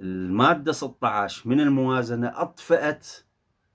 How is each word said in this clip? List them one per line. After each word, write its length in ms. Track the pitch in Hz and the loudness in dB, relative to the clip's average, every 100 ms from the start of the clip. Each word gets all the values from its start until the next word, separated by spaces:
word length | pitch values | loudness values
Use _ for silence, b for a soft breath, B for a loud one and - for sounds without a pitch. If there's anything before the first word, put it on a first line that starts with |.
المادة 720 | 92 92 92 101 139 165 143 | -8 -4 -2 4 4 4 0
ستة 360 | 151 139 - 117 | -4 -4 -4 -2
عشر 400 | 104 98 - 117 | -2 -4 -6 0
من 120 | 135 | 2
الموازنة 840 | 147 135 131 131 117 120 120 - | 4 4 2 0 -2 -2 -4 -4
أطفأت 640 | 170 - - 170 151 147 - - _ _ _ _ _ | -6 -6 0 2 2 -4 -10 -20 _ _ _ _ _